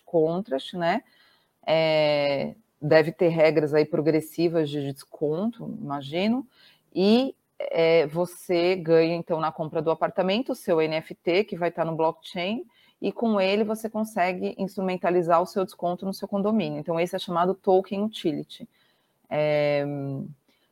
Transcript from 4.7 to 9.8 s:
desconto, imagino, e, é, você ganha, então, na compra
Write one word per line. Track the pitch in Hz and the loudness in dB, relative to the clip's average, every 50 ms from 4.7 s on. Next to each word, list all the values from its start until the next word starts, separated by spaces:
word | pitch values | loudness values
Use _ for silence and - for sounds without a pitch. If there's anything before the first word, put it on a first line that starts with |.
| 143 147 139 139 139 | -2 -6 -6 -6 -8
desconto, | 135 - - - - 160 147 151 165 202 233 233 233 - - - - | -10 -14 -20 -8 -6 -4 -2 -2 -2 -4 -4 -6 -8 -10 -12 -12 -10
imagino, | 147 143 139 143 139 139 147 175 190 220 233 254 277 - _ _ _ _ _ _ _ _ - | -10 -8 -8 -8 -8 -8 -4 -2 -2 0 -2 -2 -4 -8 _ _ _ _ _ _ _ _ -2
e, | - 185 202 220 240 262 269 - _ _ _ _ _ | 0 4 4 4 4 2 0 -4 _ _ _ _ _
é, | - - - - 165 165 165 165 151 147 | -10 -4 0 2 4 4 6 4 4 2
você | 147 165 180 175 - - - - 185 170 170 180 190 | 0 -2 -4 -4 -6 -12 -6 -2 0 2 2 2 0
ganha, | 190 165 156 165 165 165 165 175 | 0 2 4 4 6 6 4 0
então, | 170 170 - 175 160 | -4 -4 -4 -4 -2
na | 160 156 | -2 -4
compra | 156 - 165 156 165 170 | -4 -6 -8 -6 -4 -4